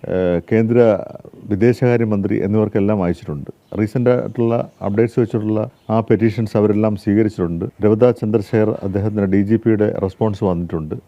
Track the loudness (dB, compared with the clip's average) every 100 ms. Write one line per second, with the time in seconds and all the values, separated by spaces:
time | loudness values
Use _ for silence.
0 | -6 -2 0 -2 0 0 2 4 4 2
1 | -2 -16 -20 -20 -6 0 2 2 2 2
2 | 0 0 -2 -2 0 0 0 0 0 0
3 | 0 -4 -6 -10 -12 -18 _ -4 -2 0
4 | 2 0 -2 -2 0 0 -4 _ -4 0
5 | 0 2 0 0 -2 -4 -4 _ -2 -2
6 | 2 2 2 0 -2 2 2 2 0 -2
7 | 0 2 2 0 -4 -4 -8 _ 0 4
8 | 4 2 -2 -2 0 0 0 -2 -4 -4
9 | -2 -2 0 0 2 0 2 2 0 0
10 | -6 -2 -4 0 -2 -2 -4 -6 -6 -10